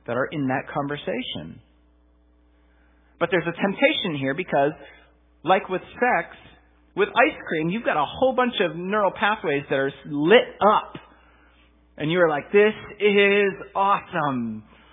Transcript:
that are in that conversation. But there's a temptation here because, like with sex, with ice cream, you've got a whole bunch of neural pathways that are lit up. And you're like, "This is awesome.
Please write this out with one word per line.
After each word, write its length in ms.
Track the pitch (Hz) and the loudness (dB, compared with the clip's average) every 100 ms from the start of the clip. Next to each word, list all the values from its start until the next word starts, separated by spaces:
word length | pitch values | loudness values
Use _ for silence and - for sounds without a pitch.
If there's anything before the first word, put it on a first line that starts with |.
| - | -6
that 100 | 120 | -4
are 100 | 135 | -4
in 180 | 160 131 | -4 -4
that 200 | 131 - | -4 -4
conversation. 880 | 151 143 143 - 233 247 - 80 120 _ _ _ _ _ _ _ _ _ _ _ _ _ _ _ - | -8 -6 -8 -8 -8 -8 -12 -14 -18 _ _ _ _ _ _ _ _ _ _ _ _ _ _ _ -4
But 120 | 170 | 0
there's 160 | 180 165 | 0 -2
a 60 | |
temptation 640 | 165 196 196 277 294 202 147 | -2 -2 2 0 0 -4 -4
here 160 | 135 | -4
because, 380 | 151 185 151 143 156 - - _ _ _ _ | -4 -2 0 0 -2 -14 -20 _ _ _ _
like 260 | 156 190 196 | 0 0 0
with 100 | 180 - | -8 -8
sex, 420 | - 247 185 - - - - _ _ _ | -4 0 0 -4 -14 -20 -20 _ _ _
with 140 | 175 202 | -2 0
ice 300 | 226 294 - - | 4 2 0 -6
cream, 220 | 165 160 | -4 -2
you've 140 | 220 | -2
got 120 | 247 190 | -2 0
a 80 | |
whole 300 | 143 - 262 | -2 0 0
bunch 200 | 247 247 - | 2 0 0
of 160 | 175 160 | -2 -4
neural 360 | 185 214 190 | -4 0 0
pathways 500 | - 208 214 175 143 143 | 0 -2 0 -2 -2 -2
that 80 | 139 | -2
are 140 | 135 - | -2 -4
lit 400 | 160 147 156 226 - - | -8 -2 4 6 4 2
up. 340 | 196 196 - - - - _ _ _ _ _ _ _ - | 2 2 0 -12 -20 -20 _ _ _ _ _ _ _ -8
And 140 | 151 | -2
you're 160 | 180 165 | 2 2
like, 240 | 147 - | 2 2
"This 220 | 202 214 214 - - | 4 4 2 -10 0
is 520 | 208 202 202 202 202 170 - | 2 4 4 4 2 -2 -6
awesome. 880 | 190 196 190 - 175 147 127 117 110 110 - _ | 0 2 0 -2 -2 -2 -2 -6 -8 -14 -20 _